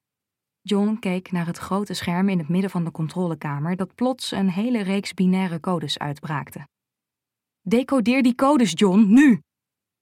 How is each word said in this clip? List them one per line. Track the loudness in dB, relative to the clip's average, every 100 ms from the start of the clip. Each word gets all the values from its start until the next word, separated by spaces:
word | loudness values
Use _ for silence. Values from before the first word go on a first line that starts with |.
| _ _ _ _ _ _
John | -4 0 0 -2
keek | -4 -6 -4
naar | -6 -6
het | -8
grote | -6 -4 -4
scherm | -6 -4 0 0
in | 0
het | 0
midden | -2 -2
van | -2
de | -6
controlekamer | -4 -6 -4 -4 -4 -6 -6 -4 -4
dat | -6 -4
plots | -4 -4 -6
een | -2 -2
hele | -2 -2 -2
reeks | -2 -4 -4
binaire | 0 2 2 0 -4
codes | -4 -4 -4 -6
uitbraakte. | -6 -8 -8 -8 -8 -14 -20 _ _ _ _ _ _ _ _ _
"Decodeer | -2 0 2 0 2 2
die | 2 2
codes, | 2 4 2 2
John, | 4 4 6
nu!" | 8 8 4 0 _ _ _ _ _